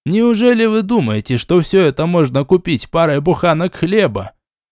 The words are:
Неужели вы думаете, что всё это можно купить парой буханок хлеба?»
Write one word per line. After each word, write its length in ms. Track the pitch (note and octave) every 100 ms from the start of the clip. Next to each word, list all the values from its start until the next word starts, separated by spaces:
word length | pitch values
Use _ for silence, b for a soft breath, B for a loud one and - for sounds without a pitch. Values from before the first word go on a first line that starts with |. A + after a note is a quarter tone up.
Неужели 640 | - G#3 A#3+ G#3+ B3 A#3 A3+
вы 160 | A3
думаете, 560 | G3 A#3 A#2 G#2+ - A#2+
что 220 | - F3
всё 200 | D#3+ F#3+
это 260 | D#3 C3 D#3+
можно 380 | F3 C#3 C3+
купить 460 | C#3+ F3+ F3+ D#3+ -
парой 300 | E3+ E3 C#3+
буханок 560 | D3+ E3 F3 D#3 F3+ -
хлеба?» 560 | E3+ G#3+ E3+ G2+ F#2 - _ _ _